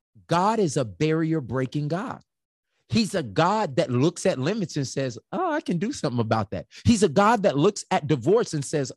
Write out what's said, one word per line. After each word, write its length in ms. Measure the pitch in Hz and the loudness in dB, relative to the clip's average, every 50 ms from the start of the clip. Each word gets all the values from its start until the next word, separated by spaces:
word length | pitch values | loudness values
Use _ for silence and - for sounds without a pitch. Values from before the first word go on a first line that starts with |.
| _ _ _ 107 _ - | _ _ _ -20 _ -2
God 320 | 165 175 185 214 233 226 | 0 2 2 2 2 2
is 160 | 202 151 - | 0 0 0
a 80 | 151 127 | -2 -4
barrier 560 | 107 90 - 151 156 160 165 165 160 160 160 | -4 -2 -2 0 0 2 0 0 0 -2 -2
breaking 480 | 127 98 117 131 131 127 - 151 147 147 | -2 -4 -2 -2 -2 -2 -4 -4 -4 -2
God. 320 | 165 185 247 - - - _ _ _ _ _ _ _ _ _ _ _ _ _ _ | -4 -4 -6 -8 -12 -14 _ _ _ _ _ _ _ _ _ _ _ _ _ _
He's 240 | - 220 226 165 - | 0 0 0 0 -2
a 80 | 180 | -4
God 540 | 143 107 95 156 160 180 208 220 185 156 127 | -4 -2 0 2 2 2 2 0 -2 0 0
that 140 | 170 - - | -2 -2 0
looks 360 | 120 123 139 175 175 - - | 2 2 2 2 0 0 -2
at 120 | 190 151 127 | -2 0 0
limits 380 | 127 156 214 233 175 - - | -2 -2 -2 -2 -4 -4 -4
and 100 | 151 135 | -6 -6
says, 320 | - - 139 135 127 123 123 - _ | -4 -4 -6 -6 -6 -8 -10 -14 _
"Oh, 200 | - 320 381 349 | -6 -4 -2 -2
I 80 | 294 311 | -2 -4
can 180 | - - 180 165 | -4 -4 -4 -2
do 140 | 196 233 | -2 -4
something 280 | 294 - - 143 120 123 | -4 -4 -4 -2 -2 -2
about 300 | 110 110 113 110 107 - | 0 0 0 0 0 -4
that." 160 | 98 - - - - - - | -6 -10 -10 -12 -20 0 2
He's 180 | 214 240 196 | 2 4 4
a 60 | 208 170 | 4 4
God 360 | 131 202 202 214 240 214 190 | 4 4 6 6 4 4 2
that 120 | 190 131 | 2 2
looks 280 | 143 151 202 202 - - - | 4 2 2 2 -2 -4 -2
at 160 | 185 175 151 | -2 -2 2
divorce 460 | 139 156 127 104 147 202 240 208 - | 0 0 0 2 2 2 2 2 0
and 120 | - 151 131 | -4 -6 -4
says, 280 | - - 151 135 113 - | -4 -4 -4 -4 -4 -8